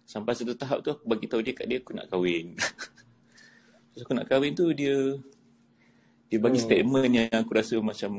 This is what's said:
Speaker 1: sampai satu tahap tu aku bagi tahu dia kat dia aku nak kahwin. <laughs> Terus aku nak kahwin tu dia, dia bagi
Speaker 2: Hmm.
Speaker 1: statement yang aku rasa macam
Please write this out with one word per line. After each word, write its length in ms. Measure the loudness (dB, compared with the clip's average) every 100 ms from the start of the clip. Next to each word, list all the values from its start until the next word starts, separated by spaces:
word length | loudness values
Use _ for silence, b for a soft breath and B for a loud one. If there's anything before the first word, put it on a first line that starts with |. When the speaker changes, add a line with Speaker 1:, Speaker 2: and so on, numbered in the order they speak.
Speaker 1:
sampai 300 | -14 -8 -4
satu 220 | -4 -4
tahap 240 | -6 -4 -2
tu 100 | -2
aku 120 | -4
bagi 220 | -2 -2 -2
tahu 120 | -2
dia 100 | -2
kat 140 | -6 -4
dia 120 | -4
aku 140 | -6
nak 140 | -12 -4
kahwin. 480 | 0 0 0 -4
<laughs> 60 | -6 -6 -6 -18 _ -20 _ _ B B B B B B
Terus 120 | -14
aku 120 | -4
nak 120 | -4 2
kahwin 260 | 2 2
tu 180 | 2 0
dia, 220 | 2 2 2 0 -4 -10 -20 _ _ _ _ b b b b -4
dia 120 | 2
bagi 200 | 4 4
Speaker 2:
Hmm. 80 | 4
Speaker 1:
statement 420 | 4 4 4 4
yang 180 | 4 4
aku 200 | 2 2
rasa 220 | 0 0 0
macam 300 | -2 -4 -6